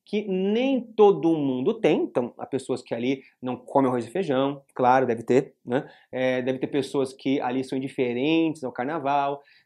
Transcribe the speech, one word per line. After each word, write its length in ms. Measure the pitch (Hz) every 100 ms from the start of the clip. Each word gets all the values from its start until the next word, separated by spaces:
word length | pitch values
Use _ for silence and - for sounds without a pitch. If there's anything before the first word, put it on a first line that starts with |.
| -
que 160 | 208 208
nem 540 | 185 196 220 262 262
todo 560 | - - 208 170 165 160
mundo 380 | 139 127 135
tem. 300 | 233 156 196
Então, 300 | 359 135 120 -
há 80 | 113
pessoas 360 | 131 - 123
que 140 | - 120
ali 280 | 123 135 - _
não 160 | 127 123
comem 320 | - 139 131
arroz 160 | 123 113
e 40 |
feijão, 520 | 185 170 127 139 143 _
claro, 320 | - 127 131 123
deve 160 | 113
ter, 320 | 113 123 151 _ -
né? 200 | 127 151 - _
É, 320 | 127 127 127
deve 180 | 127 131
ter 80 | -
pessoas 440 | 143 131 143 131
que 300 | - 139 139
ali 200 | 123 131
são 160 | 131 135
indiferentes 880 | 135 - 123 120 143 165 160 147
ao 80 | 123
carnaval, 720 | - 127 160 139 143 139 143 _ _